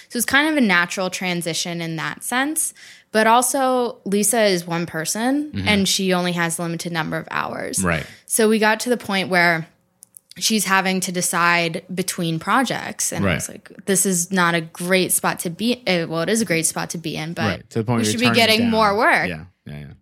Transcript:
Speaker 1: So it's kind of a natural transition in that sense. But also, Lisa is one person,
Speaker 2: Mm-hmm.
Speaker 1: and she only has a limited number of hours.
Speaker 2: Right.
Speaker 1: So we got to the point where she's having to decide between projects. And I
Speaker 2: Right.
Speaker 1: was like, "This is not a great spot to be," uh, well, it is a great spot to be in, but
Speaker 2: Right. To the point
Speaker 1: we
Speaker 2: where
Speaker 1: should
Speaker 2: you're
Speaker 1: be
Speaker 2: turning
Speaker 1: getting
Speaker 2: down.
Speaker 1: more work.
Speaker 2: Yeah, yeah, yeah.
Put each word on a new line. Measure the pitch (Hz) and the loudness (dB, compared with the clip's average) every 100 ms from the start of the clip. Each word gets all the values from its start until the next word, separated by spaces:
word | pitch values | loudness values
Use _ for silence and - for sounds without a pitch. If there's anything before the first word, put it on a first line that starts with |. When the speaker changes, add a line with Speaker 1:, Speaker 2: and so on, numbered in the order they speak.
| - | -10
Speaker 1:
So | 240 | -4
it's | 226 | 2
kind | 269 311 | 2 4
of | 302 | 4
a | 233 | 4
natural | 175 175 - 185 | 4 2 -2 -4
transition | 180 185 175 170 160 185 170 | -4 -4 -2 -2 -4 -4 -6
in | 165 160 | -6 -6
that | 151 - | -6 -6
sense. | - 247 277 311 - - - - _ | -4 -2 -2 -2 -4 -8 -20 -20 _
But | 214 220 | 2 6
also, | 233 254 285 262 254 240 - | 6 4 2 2 2 0 -4
Lisa | - 202 208 240 | -2 0 2 2
is | 208 180 170 | 4 2 -2
one | 165 170 | -4 -4
person, | 160 165 208 240 285 302 | -6 -6 -2 0 0 -2
Speaker 2:
Mm-hmm. | 196 95 | -4 0
Speaker 1:
and | 208 190 | 2 2
she | - 190 | 0 0
only | 180 180 | 0 0
has | 175 170 160 | -2 -2 -2
a | |
limited | 170 165 175 | -6 -6 -6
number | 170 160 160 | -6 -4 -6
of | - | -6
hours. | - 78 - 92 - | -6 -6 -6 -6 -2
Speaker 2:
Right. | 87 80 - - - | 0 -2 -4 -14 -4
Speaker 1:
So | - 220 | 2 2
we | 220 | 4
got | 214 220 | 2 0
to | 247 | 0
the | 233 | -2
point | - 196 170 | -2 -2 2
where | 180 170 165 160 _ _ _ - _ _ - | 4 4 2 -2 _ _ _ -20 _ _ -6
she's | - 220 185 | 0 0 4
having | 190 185 185 | 2 4 0
to | 185 | -2
decide | 180 175 175 170 170 170 165 - | -4 -2 0 2 2 2 -4 -6
between | 180 180 - 165 160 | -6 -6 -4 -4 -4
projects. | 165 226 254 - - - - | 0 0 0 -2 -6 -6 -6
And | - | -2
I | - | 0
Speaker 2:
Right. | 82 | 0
Speaker 1:
was | - | -4
like, | - - - - | -12 -20 -10 -2
"This | 190 202 | 0 2
is | 180 170 | 0 0
not | 190 170 | 2 2
a | 170 | 0
great | 165 - 175 190 180 | -4 -8 0 2 2
spot | - 185 - | 0 -2 -4
to | 185 | -6
be," | 165 226 240 - | -4 -2 -2 0
uh, | 180 165 | -2 -2
well, | 160 | -2
it | 165 | 0
is | 220 | 0
a | 196 | 0
great | 165 160 | 0 0
spot | - 165 | -2 -6
to | 175 | -6
be | 160 156 | -8 -6
in, | 156 | -6
but | 170 | -4
Speaker 2:
Right. | 160 - - | -2 -4 -6
To | 117 | -4
the | 110 | 0
point | 120 | 0
Speaker 1:
we | |
Speaker 2:
where | 214 | 0
Speaker 1:
should | 220 | 2
Speaker 2:
you're | 240 | 2
Speaker 1:
be | 233 | 4
Speaker 2:
turning | 226 | 4
Speaker 1:
getting | 220 | 4
Speaker 2:
down. | 240 | 4
Speaker 1:
more | 220 214 202 | 4 4 4
work. | 294 240 175 | 2 2 0
Speaker 2:
Yeah, | 80 92 _ - | -6 -12 _ -16
yeah, | 73 | -14
yeah. | 71 64 | -14 -18